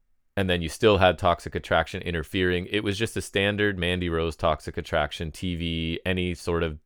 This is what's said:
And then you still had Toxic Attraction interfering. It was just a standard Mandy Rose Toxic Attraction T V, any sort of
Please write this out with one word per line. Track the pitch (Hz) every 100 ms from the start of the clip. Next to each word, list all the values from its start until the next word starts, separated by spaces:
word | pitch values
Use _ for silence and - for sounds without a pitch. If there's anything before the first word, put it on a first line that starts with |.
| _ _ _ -
And | 95
then | 87
you | 82
still | - 113 98
had | 92 82
Toxic | 92 82 85
Attraction | 85 - 87 80 92
interfering. | 85 85 76 98 92 90 90
It | 104
was | 107 98
just | 113 101
a |
standard | - 101 98 104 104 92
Mandy | 87 90 87
Rose | 82 82
Toxic | - 85 76 - 82
Attraction | 78 82 76 - 82
T | - 92
V, | 85 85 82 82 82
any | - 92 90
sort | 85 - 85
of | 85 76